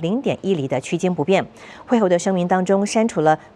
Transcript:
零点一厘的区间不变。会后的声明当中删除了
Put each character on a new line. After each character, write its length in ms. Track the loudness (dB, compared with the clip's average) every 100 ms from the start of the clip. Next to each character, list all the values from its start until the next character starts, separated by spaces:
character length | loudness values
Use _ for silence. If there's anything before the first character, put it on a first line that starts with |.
零 180 | -4 -4
点 180 | -4 -4
一 120 | -2
厘 140 | -4 -2
的 100 | -4
区 200 | -4 -2
间 140 | -2
不 120 | -2
变。 180 | 0 0 -2 -10 -20 -20 -2
会 120 | 0
后 80 | 2
的 120 | 2
声 160 | 0
明 120 | -2 0
当 160 | 0
中 240 | 2 0 0
删 220 | 0 0
除 140 | 2
了 160 | 2 2 -2